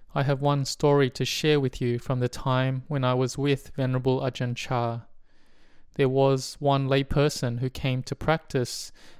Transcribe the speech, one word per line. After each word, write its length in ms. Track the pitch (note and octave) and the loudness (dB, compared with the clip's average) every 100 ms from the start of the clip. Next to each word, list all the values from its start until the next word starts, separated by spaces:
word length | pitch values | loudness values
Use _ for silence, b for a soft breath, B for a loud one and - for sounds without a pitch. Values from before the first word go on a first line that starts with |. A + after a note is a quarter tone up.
| b | b
I 100 | D3 | -2
have 180 | C3+ C3+ | 0 2
one 220 | C#3+ C#3 | 2 0
story 460 | C3 - D3 C#3+ C3 | -2 0 4 4 2
to 160 | - C3 | 0 -4
share 340 | - D#3 D3 | 0 2 2
with 220 | C3 - | 0 -2
you 160 | B2 A#2+ | -2 -2
from 220 | - B2+ | -2 -2
the 100 | B2 | -2
time 540 | - C3+ B2+ C3 C3 - | -2 0 0 0 -2 -4
when 160 | C#3+ | -2
I 120 | B2+ B2+ | 0 2
was 220 | B2+ C#3 | 0 0
with 340 | C#3+ C3+ - - | 0 0 -2 -4
Venerable 460 | B2+ B2+ B2+ C3 | -2 0 0 0
Ajahn 340 | C3+ - B2 A#2+ | 0 -2 -4 -4
Chah. 520 | - B2 A#2 A#2 - - b b b b b b b - | -4 -2 -2 -4 -10 -20 b b b b b b b 0
There 120 | C3+ | 2
was 480 | C3+ C3+ C3 - - | 4 4 4 -2 -2
one 280 | C#3 C#3 C3+ | 2 2 2
lay 160 | C#3 | 2
person 540 | C#3 D3+ D3 - B2 A#2 | 2 2 2 0 -4 -2
who 120 | C3 | -4
came 340 | - C3+ B2+ | -4 -2 -2
to 120 | - - | -4 -4
practice 800 | - D#3+ - C3 A#2+ - - B B | 0 0 0 -2 -2 -6 -12 B B